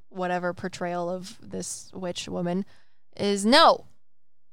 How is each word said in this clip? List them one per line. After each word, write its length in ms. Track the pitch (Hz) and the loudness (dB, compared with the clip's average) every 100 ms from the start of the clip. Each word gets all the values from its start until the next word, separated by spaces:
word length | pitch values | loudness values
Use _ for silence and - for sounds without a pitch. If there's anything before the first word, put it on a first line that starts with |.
| - | -14
whatever 440 | 190 180 180 175 | -4 -2 0 -2
portrayal 560 | 175 185 - 175 175 175 | -4 -8 -6 -4 -2 -2
of 280 | 185 185 - | -4 -8 -16
this 480 | 196 190 180 - - | -10 -8 -8 -10 -12
witch 340 | 190 180 175 - | -8 -6 -6 -6
woman, 380 | 185 175 180 - - - - - - | -2 0 -2 -4 -12 -20 -20 -18 -2
is 300 | 202 202 208 | 0 2 6
no. 400 | 294 294 - - - - - - - - | 10 10 8 0 -18 -18 -18 -18 -18 -18